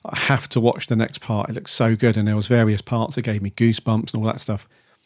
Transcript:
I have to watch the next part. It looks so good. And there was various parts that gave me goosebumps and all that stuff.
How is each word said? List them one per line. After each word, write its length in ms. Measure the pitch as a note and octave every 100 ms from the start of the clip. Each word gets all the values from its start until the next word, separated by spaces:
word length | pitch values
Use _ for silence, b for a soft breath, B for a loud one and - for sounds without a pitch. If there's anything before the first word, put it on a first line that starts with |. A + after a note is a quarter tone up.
| -
I 120 | -
have 280 | - C3+ -
to 100 | B2
watch 260 | A#2 - -
the 100 | A2+
next 260 | A#2 -
part. 280 | - G#2+ -
It 40 |
looks 180 | A2 -
so 240 | - A2+ A2
good. 220 | B2 A2
And 100 | G#2
there 80 | G#2+
was 120 | G#2
various 340 | A#2+ A2 G2+
parts 340 | - A#2 A2+ -
that 80 |
gave 180 | A2+ G#2
me 80 | G2
goosebumps 640 | - A#2 A2 - A2 -
and 20 | A2
all 160 | A2
that 80 | -
stuff. 280 | - G2+ - _ _ _